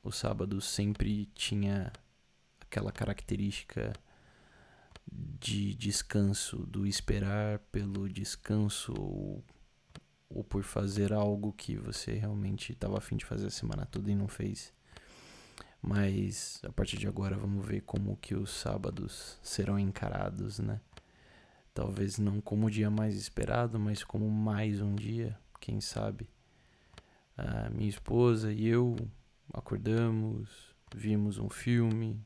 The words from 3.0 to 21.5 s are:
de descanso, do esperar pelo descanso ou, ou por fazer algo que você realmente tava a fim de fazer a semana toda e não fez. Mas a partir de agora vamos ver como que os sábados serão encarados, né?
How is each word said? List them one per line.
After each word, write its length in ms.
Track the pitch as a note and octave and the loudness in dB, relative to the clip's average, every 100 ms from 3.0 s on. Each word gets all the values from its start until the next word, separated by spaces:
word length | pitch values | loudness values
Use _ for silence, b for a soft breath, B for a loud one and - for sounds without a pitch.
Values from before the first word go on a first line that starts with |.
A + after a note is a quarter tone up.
| G#2 G2+ - G#2 G2+ - - - G#1+ - B B B B B B B B B - - | -2 -2 -2 0 0 -2 -8 -4 -4 -4 B B B B B B B B B -18 -14
de 640 | - - - - G#2 G2+ G#2 | -10 -10 -6 -2 0 0 0
descanso, 920 | G#2 - - G#2 G2+ G2+ - A2 F#2 | 0 0 2 4 4 2 -2 -4 -4
do 200 | G2+ G2+ | 0 0
esperar 720 | G2 - G2+ G2 G#2 G#2 G#2 - | 0 2 2 2 2 0 -2 -2
pelo 380 | - G2+ G2 G2 | -4 -2 -2 -2
descanso 840 | F#2+ G#2 - - G#2+ G#2 - - G2+ | -4 -6 -6 0 4 4 0 -4 -4
ou, 460 | F#2+ F#2+ G2 G2 - - - _ _ - _ _ _ | -2 -4 -4 -6 -12 -20 -20 _ _ -20 _ _ _
ou 140 | - | -8
por 200 | - G2 | -2 -2
fazer 500 | G2 G#2 G2+ G2+ G2+ | 0 0 0 2 2
algo 400 | G#2 G#2 G#2 G#2 | 4 4 2 -2
que 240 | G2+ - G#2 | -4 -4 -4
você 360 | A2 G#2 - | -4 -6 -2
realmente 640 | G#2+ G#2+ G#2 G2 G2+ - A#2+ | -2 0 0 0 -2 -4 -4
tava 220 | G2 G2+ | -2 -2
a 40 | |
fim 140 | - A2 | -2 -4
de 100 | - | -2
fazer 220 | G#2+ G2+ | -4 -2
a 40 | |
semana 340 | - A2 G2 G2 | -2 -2 -2 -2
toda 260 | - G2+ | -2 2
e 40 | G2+ | 2
não 120 | G2 | 0
fez. 460 | - G2+ - - _ B B B B B B B B B B | -2 -4 -4 -10 _ B B B B B B B B B B
Mas 800 | - G2+ G2 G2 G2 G2+ - - | 0 4 4 4 0 -2 -8 -8
a 80 | F#2+ | -6
partir 260 | - G2 G2+ | 0 0 0
de 100 | G2+ | -2
agora 280 | G2 G2 G2 | 0 0 0
vamos 300 | G2+ G2 G2+ | 0 0 0
ver 160 | G#2 | -4
como 340 | - G#2+ G2+ G2+ | 0 0 0 -2
que 180 | - G2+ | -2 -2
os 160 | G2 | -2
sábados 880 | - - G#1 - - - - - - | -4 -2 -2 -2 -4 -6 -8 -14 -14
serão 380 | - - G2 G2+ | -6 -2 2 2
encarados, 800 | G2 - G2+ F#2+ G2 F#2+ G#2 G2+ | 2 0 -4 -2 -2 -2 -4 -2
né? 200 | G#2 G#2 - B B B B B B | -2 -4 -8 B B B B B B